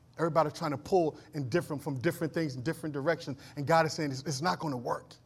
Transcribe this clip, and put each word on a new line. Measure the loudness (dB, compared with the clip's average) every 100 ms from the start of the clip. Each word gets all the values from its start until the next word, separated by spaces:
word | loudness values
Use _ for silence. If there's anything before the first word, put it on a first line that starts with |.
| -16 -2
Everybody | 2 4 2
trying | 0 -4
to | -4
pull | 2 2 2 -2 -8
in | -6 0
different, | 0 0 -4
from | -4 -2
different | 0 0 -2
things | -2 -2 -2
in |
different | -4 -4 -4
directions. | -2 0 0 -2 -10 -10 -4
And | 4
God | 6 6
is |
saying | 2 -2
it's, | -4
it's | -4 -2
not | 0 0
gonna | -2 -4
work. | -4 -6 -6 -20